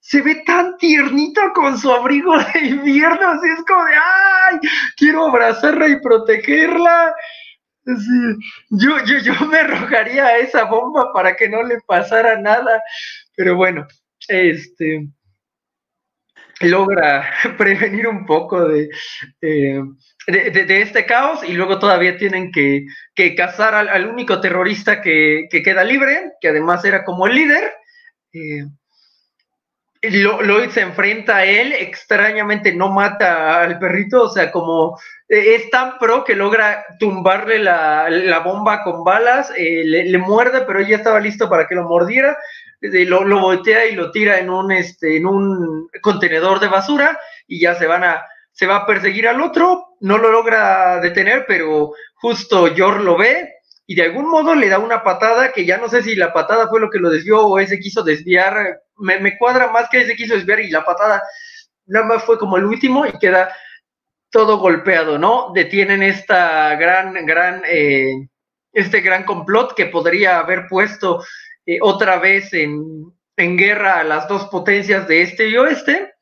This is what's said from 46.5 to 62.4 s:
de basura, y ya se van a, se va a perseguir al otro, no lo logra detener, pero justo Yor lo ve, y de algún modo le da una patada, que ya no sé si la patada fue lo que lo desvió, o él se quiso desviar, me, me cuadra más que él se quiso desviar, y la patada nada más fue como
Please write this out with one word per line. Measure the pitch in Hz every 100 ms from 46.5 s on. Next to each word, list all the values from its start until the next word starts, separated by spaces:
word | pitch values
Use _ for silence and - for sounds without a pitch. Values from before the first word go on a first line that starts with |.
| 190
de | 208
basura, | 190 196 285 285 302 - - _
y | 170
ya | 170
se | 175 160
van | 175
a, | 180 160 - - _
se | - 185
va | 202
a | 208
perseguir | 196 190 196 226
al | 254
otro, | 320 - 349 359 - _
no | 190 214
lo | 226
logra | 226 226 220 202 190 180 180
detener, | 175 180 185 254 -
pero | 185 160 151 151 - - _
justo | 233 233 - 202 170
Yor | 160 190 202
lo | 202 170
ve, | 220 311 359 - _ _ _
y |
de | 175
algún | 165 170 -
modo | 320 311
le | 311 214
da | 190
una | 226 226
patada, | 202 185 220 226 254
que | 220 175
ya | 190
no | 233
sé | 240
si | 214
la | 208 170
patada | 165 156 220 226
fue | 220
lo | 214
que | 202
lo | 175
desvió, | 156 170 214 214
o | 190
él | 196
se | 196
quiso | 196 226
desviar, | 170 151 165 180 190 208 196 - _ _
me, | 190 190
me | 196 196
cuadra | 240 254 247
más | 226 233
que | 254
él | 220
se | 226
quiso | 226
desviar, | 220 180 214
y | 208
la | 156 156
patada | 175 208 202 - - - - _ _ _
nada | 202 220
más | 226
fue | 233
como | 226